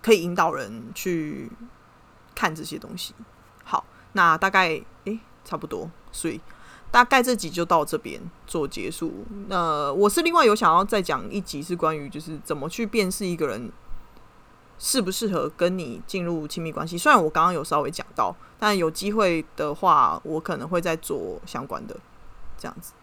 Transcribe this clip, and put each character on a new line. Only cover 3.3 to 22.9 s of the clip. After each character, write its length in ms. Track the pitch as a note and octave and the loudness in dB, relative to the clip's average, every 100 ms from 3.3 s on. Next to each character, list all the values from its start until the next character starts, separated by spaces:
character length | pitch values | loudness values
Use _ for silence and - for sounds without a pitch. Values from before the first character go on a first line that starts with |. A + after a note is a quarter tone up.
| - - - | -20 -20 -20
好， 200 | - - - - - | -4 -4 -4 -20 -6
那 260 | - E3+ D#3+ | 4 4 4
大 100 | G3 | 4
概， 320 | F#3+ F3+ D#3 - - | 4 2 0 -8 -12
诶， 140 | - A3 - - | -8 -8 -10 -20
差 120 | - D#3+ | -10 -8
不 100 | D#3 | -6
多， 240 | F#2 E3 - - | -8 -8 -12 -14
所 180 | - E3 | -6 -6
以 100 | E3 - - - - - | -6 -12 -20 -20 -18 2
大 140 | A#3+ | 4
概 180 | B3 C4+ | 6 4
这 120 | B3+ | 4
集 160 | A#3+ E3 | 0 -2
就 140 | E3+ | -2
到 200 | E3+ E3+ | 2 2
这 140 | D3 D#3 | 2 -4
边 220 | G#2+ C#2+ E3+ - - | -6 -10 -12 -16 -6
做 220 | E3+ C#3 | -4 -4
结 220 | - G2 | -4 -8
束。 340 | - E3 - - G3+ G3 | -6 -8 -8 -12 -12 -4
那 440 | F#3 E3 D3+ C#3+ | 0 0 0 0
我 160 | D3 G#3 | 4 4
是 140 | E4+ | 4
另 100 | E4 | 4
外 120 | E4+ | 6
有 100 | B3+ | 6
想 180 | G#3+ F#3+ | 6 6
要 120 | E3+ | 6
再 180 | G3+ G#3+ | 4 0
讲 260 | E3+ C#3 F2 | 0 -2 -2
一 100 | G3+ | -6
集， 220 | - D3 | -6 -8
是 120 | D#3+ | -6
关 220 | F3 D#3 D#3 | -2 0 -2
于 120 | C#3 | -8
就 120 | C#3+ | -10
是 180 | D#3 D3+ | -10 -12
怎 120 | - D3+ | -6 -6
么 120 | D#3 | -6
去 180 | - A3 | -4 -2
辨 240 | A3+ F#3 | 0 0
识 160 | - F#3+ | -2 -4
一 80 | |
个 120 | E3 D3 | -2 -2
人 260 | G#2+ A#3 - - - - - - - - - _ - | -4 -10 -14 -8 -8 -8 -20 -20 -20 -20 -20 _ -8
适 220 | - C4+ | -2 0
不 100 | F#3 | 0
适 220 | F#3+ A3+ | -2 -2
合 180 | F3 C#3 - | 0 -2 0
跟 220 | F3 F#3 | 0 0
你 240 | D3 A#2 - | -6 -10 -8
进 180 | G3 | -4
入 220 | E3+ E3+ D3+ | -2 -4 -4
亲 160 | - | -6
密 80 | E3 | -6
关 160 | D3+ D#3+ | -6 -6
系。 120 | E3+ | 0
虽 120 | D4 | 6
然 120 | B3+ | 6
我 80 | D#3 | 6
刚 140 | D#3 | 2
刚 100 | E3+ | 2
有 100 | E3+ | 2
稍 160 | - D3 | 0 0
微 100 | C#3 | 0
讲 160 | E3+ - | -6 -10
到， 220 | - G2 - - - | -2 -2 -4 -18 -2
但 180 | G#3+ G3+ | 0 2
有 140 | D#3+ | 0
机 200 | D#3 G3 | 0 -2
会 340 | G#3+ G3 E3 D#3 - | 2 2 2 -4 -6
的 180 | D3 | -4
话， 460 | D3+ F3+ D3+ A2+ D#2+ | 0 4 6 4 2
我 160 | - D#3+ | -4 -4
可 200 | E3 E3 | -4 -6
能 100 | D3 | -2
会 120 | F3+ | -2
再 140 | F3 D#3+ | 0 -2
做 440 | - C3 F2+ E2+ - | -2 -4 -4 -8 -10
相 200 | A#2+ - | -10 -6
关 180 | D#2+ - | -8 -8
的 100 | - - - - - - - | -14 -18 -20 -20 -10 -8 -8
这 100 | - | -10
样 120 | - | -12
子。 120 | - | -18